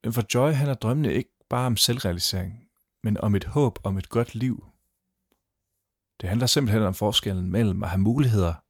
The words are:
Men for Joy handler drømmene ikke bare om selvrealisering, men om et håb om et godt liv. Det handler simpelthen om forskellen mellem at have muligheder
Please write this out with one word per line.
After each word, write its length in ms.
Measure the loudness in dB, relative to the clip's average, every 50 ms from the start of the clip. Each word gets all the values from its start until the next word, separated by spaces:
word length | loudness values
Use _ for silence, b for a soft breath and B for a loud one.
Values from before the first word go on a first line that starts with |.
| -4
Men 80 | -2
for 100 | -2 -2 -2 0 0
Joy 180 | 0 2 2
handler 220 | 2 0 0 0 -2
drømmene 400 | -2 -2 -2 0 0 0 0 0
ikke 160 | -2 -4 _ _ _ _ _
bare 160 | -4 -2 0
om 100 | 0 2
selvrealisering, 920 | 2 2 0 0 -2 -2 -4 -2 -2 -4 -4 -4 -4 -6 -6 -10 -14 _ _ _ _ _ _ _ _
men 180 | -2 -2 -2 0
om 140 | 2 2 2
et 100 | 0 0
håb 340 | -2 0 2 0 0 0 -4 -6
om 140 | -4 -4 -4
et 100 | -6 -2
godt 260 | -2 -2 -2 -2 -4
liv. 300 | -4 -2 -2 -4 -4 -10 -20 _ _ _ _ _ _ _ _ _ _ _ _ _ _ _ _ _ _ _ _ _ _ _ _ _ _ _ _ _ -10
Det 80 | -4 -2
handler 180 | 0 0 2
simpelthen 360 | 2 2 2 2 2 2 2
om 120 | 2 0 0
forskellen 560 | 0 -2 0 0 0 -2 -2 -4 -2 -2 -2
mellem 320 | 0 2 2 2 0 -2
at 60 | -2 -2
have 120 | 0 2
muligheder 540 | 2 2 2 4 2 4 4 4 2 0 -2 -6 _